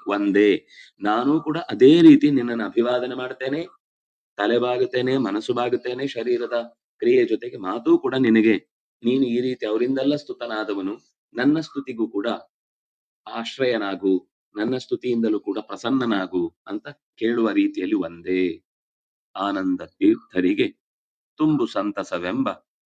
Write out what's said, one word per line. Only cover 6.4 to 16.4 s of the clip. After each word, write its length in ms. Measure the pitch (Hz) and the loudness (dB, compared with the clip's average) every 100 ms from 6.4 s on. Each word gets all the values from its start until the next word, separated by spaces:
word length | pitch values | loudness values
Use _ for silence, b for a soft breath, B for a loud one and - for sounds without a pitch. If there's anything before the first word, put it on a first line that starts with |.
| 117 120 117 _ _ - | -2 -6 -6 _ _ -4
ಕ್ರಿಯೆ 280 | 120 123 120 | 2 4 4
ಜೊತೆಗೆ 320 | 110 120 - | 0 -6 -10
ಮಾತೂ 400 | 92 113 117 180 | -8 -4 0 2
ಕೂಡ 180 | 196 135 | 2 0
ನಿನಗೆ. 400 | 123 110 110 98 - _ _ _ | 4 4 4 2 -2 _ _ _
ನೀನು 220 | 117 131 131 | -2 0 0
ಈ 160 | 120 | -2
ರೀತಿ 240 | 127 127 107 | -4 -4 -4
ಅವರಿಂದೆಲ್ಲ 500 | 110 120 135 135 147 | -2 -2 -2 -2 -2
ಸ್ತುತನಾದವನು, 800 | - 123 120 110 107 98 95 110 _ _ _ | -4 -12 -8 -8 -6 -6 -6 -8 _ _ _
ನನ್ನ 260 | 117 131 160 | -2 2 2
ಸ್ತುತಿಗೂ 480 | 156 143 135 117 110 | -2 -10 -10 -6 -6
ಕೂಡ 200 | 101 113 98 - _ _ _ _ _ _ _ - | -4 -4 -6 -10 _ _ _ _ _ _ _ -14
ಆಶ್ರಯನಾಗು, 1000 | 113 117 - 131 113 101 90 98 92 - _ _ 104 | -10 -8 -2 -2 0 -2 -2 0 0 -2 _ _ -6
ನನ್ನ 220 | 117 131 | -4 -4
ಸ್ತುತಿಯಿಂದಲೂ 640 | - 120 123 117 113 104 | -4 -6 -2 -2 0 -2
ಕೂಡ 180 | 101 101 | -4 -8
ಪ್ರಸನ್ನನಾಗು 920 | - 98 117 131 120 101 92 90 | -8 -8 -2 -2 0 -2 -2 -2